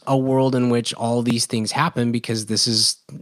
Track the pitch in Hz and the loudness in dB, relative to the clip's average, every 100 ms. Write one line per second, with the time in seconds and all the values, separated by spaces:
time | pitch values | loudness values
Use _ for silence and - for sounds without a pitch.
0 | - 135 131 131 131 127 123 120 113 - | 0 0 2 2 2 2 2 0 -2 -4
1 | 117 120 120 117 - 117 107 139 165 127 | -2 0 0 0 0 -2 -2 0 0 0
2 | 120 117 - 113 104 107 123 107 - - | -2 -2 -4 -6 -2 -2 0 2 0 -2
3 | - - | -12 -18